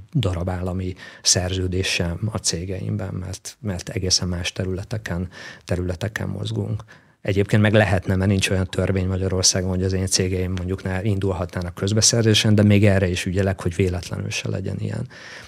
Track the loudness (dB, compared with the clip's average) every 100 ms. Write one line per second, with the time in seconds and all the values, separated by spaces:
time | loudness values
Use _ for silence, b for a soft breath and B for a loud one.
0 | -4 0 0 0 -2 -2 -4 -4 -4 -8
1 | B B 0 0 0 -2 -2 0 0 0
2 | -2 -2 -4 -4 -4 -4 -4 -6 -4 -4
3 | -4 -6 -8 -10 -14 -10 -6 -6 -6 -4
4 | 0 0 0 -2 -4 -4 -4 -4 -6 -8
5 | -6 -6 -6 B B B -6 -4 -2 -4
6 | -6 -4 -6 -6 -6 -4 -4 -6 -8 b
7 | b b -2 0 4 4 6 6 6 2
8 | 2 2 4 2 2 0 0 0 0 0
9 | 0 0 0 2 2 2 0 0 0 0
10 | 0 0 0 0 -2 -2 -4 -4 -4 -2
11 | 0 0 0 -2 -4 -4 -6 -2 0 2
12 | 4 4 6 6 6 6 8 8 6 6
13 | 2 0 -2 0 0 0 -2 0 0 0
14 | -6 -6 -6 -6 -4 -4 -4 -6 -6 -6
15 | -8 B B B